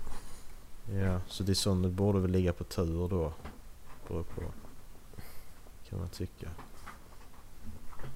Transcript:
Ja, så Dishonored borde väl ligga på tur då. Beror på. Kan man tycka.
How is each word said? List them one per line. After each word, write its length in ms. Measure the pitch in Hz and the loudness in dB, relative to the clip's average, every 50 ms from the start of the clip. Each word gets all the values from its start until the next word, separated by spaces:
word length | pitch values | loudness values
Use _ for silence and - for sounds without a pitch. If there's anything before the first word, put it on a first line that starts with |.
| - - - - - - - - - - - - - - - - - 107 101 | 2 2 2 2 2 -2 -4 -4 -6 -6 -8 -8 -8 -8 -8 -6 -4 -2 2
Ja, 280 | 98 95 95 92 90 90 | 4 4 6 4 4 2
så 160 | - - - 98 | -2 -2 0 2
Dishonored 500 | 95 95 - - 104 95 90 90 92 90 | 4 4 4 6 6 6 6 6 4 4
borde 280 | 92 98 104 101 98 | 6 6 6 6 6
väl 100 | 92 92 | 6 6
ligga 220 | 90 92 92 87 82 | 6 6 6 6 4
på 120 | - - | 2 -2
tur 440 | - - - 90 82 82 85 87 90 | -2 0 2 2 4 4 2 2 2
då. 240 | 98 90 80 76 76 - - - - - - - - - - - - - - - | 4 2 2 2 0 -4 -8 -10 -10 -10 -12 -12 -12 -12 -10 -10 -8 -8 -6 -4
Beror 140 | 92 - - | -2 -2 -2
på. 180 | - - - - - - - - - - - - - - - - - - - - - - - - - - - - - - - - - | -2 -4 -4 -4 -4 -6 -8 -8 -10 -10 -10 -10 -10 -12 -12 -12 -10 -10 -8 -8 -6 -4 -4 -6 -6 -8 -10 -12 -12 -12 -12 -10 -6
Kan 100 | 101 95 | -4 -4
man 100 | 90 87 | -4 -4
tycka. 400 | - - 90 90 - - - 80 82 - - - - - - - - - - - - - - - - - - - - - - - - - - - - - - - - | -4 -4 -6 -6 -6 -8 -8 -8 -6 -8 -8 -10 -10 -10 -10 -10 -12 -12 -14 -14 -14 -14 -12 -12 -12 -12 -12 -12 -10 -8 -6 -6 -6 -2 -2 0 0 2 2 2 0